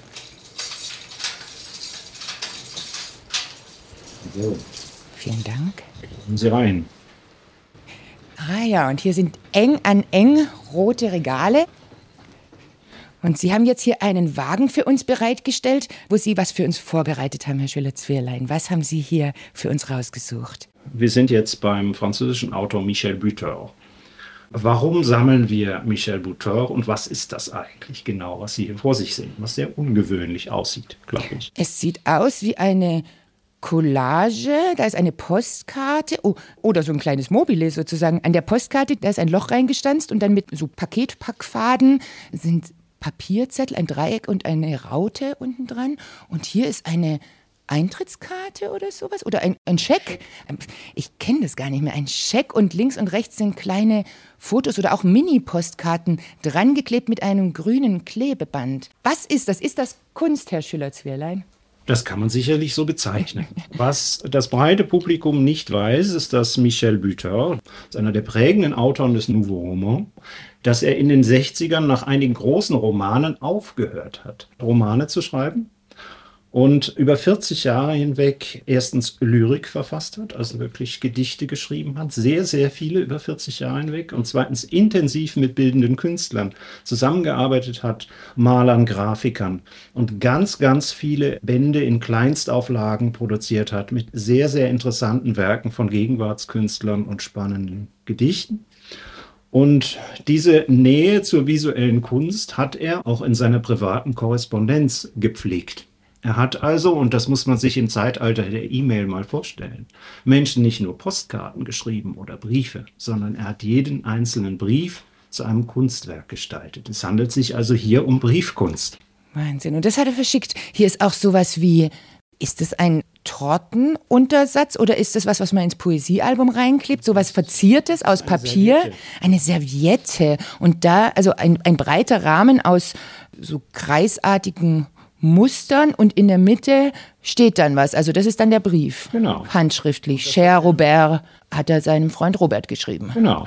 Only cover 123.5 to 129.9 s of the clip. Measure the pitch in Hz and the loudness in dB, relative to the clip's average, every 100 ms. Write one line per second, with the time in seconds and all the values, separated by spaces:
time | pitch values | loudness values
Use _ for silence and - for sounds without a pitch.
123.5 | 170 170 226 277 311 - 247 262 294 277 | -2 0 0 0 0 2 4 6 4 2
124.5 | - 294 - 214 - 208 220 185 208 190 | 2 0 2 2 2 0 0 0 0 2
125.5 | 196 175 - 180 160 - 185 - 254 254 | 2 0 0 0 0 2 0 2 2 2
126.5 | 233 247 269 - 277 - 202 190 - - | 2 2 2 2 -2 2 2 2 0 -2
127.5 | - 196 269 302 339 - 190 - 180 123 | 4 6 6 4 0 2 0 2 -2 0
128.5 | 196 202 285 349 95 - - 185 185 151 | 4 6 6 2 -4 -16 -2 2 4 2
129.5 | 170 143 139 156 | 0 -2 0 4